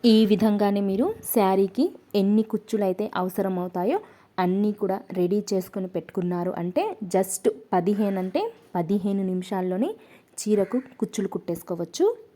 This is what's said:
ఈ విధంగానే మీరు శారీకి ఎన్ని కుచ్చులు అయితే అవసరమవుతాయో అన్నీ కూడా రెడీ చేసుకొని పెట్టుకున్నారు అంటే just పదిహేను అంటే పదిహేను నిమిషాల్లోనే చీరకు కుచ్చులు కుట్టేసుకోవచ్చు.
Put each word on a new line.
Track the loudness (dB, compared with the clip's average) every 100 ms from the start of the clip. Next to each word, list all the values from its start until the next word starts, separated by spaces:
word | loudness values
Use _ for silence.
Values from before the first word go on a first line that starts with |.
| 8
ఈ | 6 6
విధంగానే | 4 4 4 2 2 0
మీరు | 0 0 -2 -2
శారీకి | 2 2 4 0 2 -2 -2 _ 0
ఎన్ని | 2 2 2
కుచ్చులు | -4 -4 -2 0
అయితే | -2 -4 -4
అవసరమవుతాయో | -4 -2 -2 -2 -4 -2 0 -2 -4 -20 _ 0
అన్నీ | 2 2 0 0
కూడా | -2 -4 -4 -2
రెడీ | 0 0 0
చేసుకొని | -2 -2 -8 -6 -6
పెట్టుకున్నారు | -6 -4 -2 -2 -4 -4
అంటే | -2 -2 -2 -6 -2
just | 0 0 0 -2 -2 -2
పదిహేను | 0 2 0 0 -2
అంటే | -2 -2 -4 -8 _ -4
పదిహేను | 0 0 0 -2 -2
నిమిషాల్లోనే | -4 -4 -4 -2 -2 -2 -4 -16 -20 _ -8
చీరకు | 0 2 2 -2 -6 -8
కుచ్చులు | -6 -4 -4
కుట్టేసుకోవచ్చు. | -6 -6 -8 -6 -8 -8 0 0 0 -12